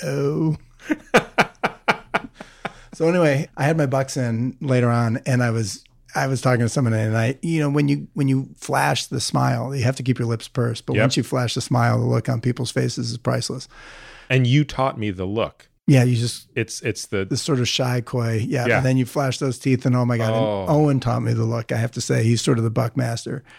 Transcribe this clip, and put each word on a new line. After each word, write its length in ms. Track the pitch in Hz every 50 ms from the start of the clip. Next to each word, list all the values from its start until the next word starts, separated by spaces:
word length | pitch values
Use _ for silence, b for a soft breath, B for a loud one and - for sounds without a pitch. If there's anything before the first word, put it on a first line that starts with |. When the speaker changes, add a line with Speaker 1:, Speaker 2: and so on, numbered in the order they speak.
| -
Speaker 1:
"Oh." 540 | 156 139 143 139 143 151 160 160 160 151 151 - - - B B B
<laughs> 100 | 311 - - - - 254 - - - - 320 - - _ - - - - _ - - - - - - - - - B B B B B B B 139 B B B B -
So 140 | - 160 160
anyway, 420 | 175 180 170 151 139 131 165 - -
I 80 | - -
had 140 | 143 165 160
my 80 | 147
Bucks 320 | 131 123 135 135 135 - 143
in 400 | 127 120 117 113 120 127 127 -
later 300 | - 139 127 127 123 120
on, 320 | 117 117 117 113 110 135 -
and 160 | - 127 123
I 80 | 123 120
was, 340 | 113 113 110 98 - - - _ _ _ _ - -
I 140 | 143 139 135
was 140 | 135 120
talking 180 | - 135 127 117
to 100 | 120 117
someone, 240 | - 143 131 117 113
and 240 | 110 110 110 107 113
I, 220 | 113 117 135 -
you 180 | - 170 165 160
know, 80 | 151 143
when 180 | 139 147 147 143
you, 200 | 143 143 139 - _
when 140 | - 143 135
you 220 | 135 131 135 - - -
flash 500 | - - 139 135 139 147 143 - - -
the 140 | 143 127
smile, 520 | - - - 135 131 131 127 120 117 127 139
you 100 | 139 113
have 120 | 120 135
to 80 | - 127
keep 160 | 123 127 117
your 80 | 123 117
lips 200 | 117 113 - -
pursed. 360 | - - 120 120 117 - -
But 100 | - 127 104
Speaker 2:
Yep. 60 | 110
Speaker 1:
once 140 | 131 - -
you 60 | 120
flash 300 | - - 131 127 113 -
the 80 | -
smile, 360 | - - - 120 120 120 117 117
the 60 | 117
look 220 | 120 120 120 - -
on 140 | 123 117
people's 280 | - 123 120 - 127 117
faces 400 | - 127 127 123 - - 120 117
is 80 | 117 117
priceless. 520 | - 120 120 123 123 - - 127 - B B B B B B B B B B B B B
Speaker 2:
And 160 | 127 131 127
you 200 | 120 127 147 147
taught 340 | 143 - - 131 135 151 135
me 100 | 107 107
the 160 | 92 90 92
look. 440 | 92 104 113 107 - - - - _ _ _ _ -
Speaker 1:
Yeah, 160 | 143 131 120
you 120 | 123 123 113
just 300 | 117 120 - - - - _
Speaker 2:
It's, 280 | - 113 - - -
it's 260 | - 123 101 - - -
the 180 | - 101 95
Speaker 1:
the 120 | 95 143 123
sort 220 | - - 151 127
of 80 | 123 113
shy, 340 | - - 131 123 123 123
coy. 440 | 117 - - 127 117 117 113 110 110 -
Yeah. 200 | - 131 120 117
Speaker 2:
Yeah. 100 | 117 104
Speaker 1:
And 80 | 131
then 120 | 131 131 131
you 80 | 127
flash 340 | 117 - 156 139 131 123 -
those 180 | - 135 120 -
teeth, 280 | - 139 131 123 -
and 100 | 139 123
oh 100 | 123 123
my 120 | 120 123 113
God. 160 | 117 113 110
Speaker 2:
Oh. 280 | 113 110 107 104 98 95
Speaker 1:
And 60 | 170
Owen 300 | 156 147 151 147 139 131
taught 220 | 123 117 117 120 120
me 100 | 113 117
the 120 | 113 113
look, 260 | 113 117 117 117 -
I 60 | 127 113
have 140 | 113 117
to 100 | - 123
say. 220 | 117 - 131 123 113
He's 180 | 113 117 113
sort 160 | - - 135 113
of 80 | 113
the 40 | 113
Buckmaster. 720 | 110 120 117 117 - - 123 120 117 113 - - 123 135 - B B